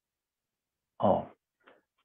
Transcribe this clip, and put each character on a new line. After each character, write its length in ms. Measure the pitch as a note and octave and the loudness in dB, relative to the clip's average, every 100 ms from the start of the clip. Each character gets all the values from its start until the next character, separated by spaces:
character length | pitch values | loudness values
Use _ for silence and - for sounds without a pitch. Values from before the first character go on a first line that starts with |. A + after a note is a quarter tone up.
| _ _ _ _ _ _ _ _ _ - | _ _ _ _ _ _ _ _ _ -4
哦， 360 | G#2 F2 - - _ _ - - _ _ | 0 0 -2 -16 _ _ -20 -20 _ _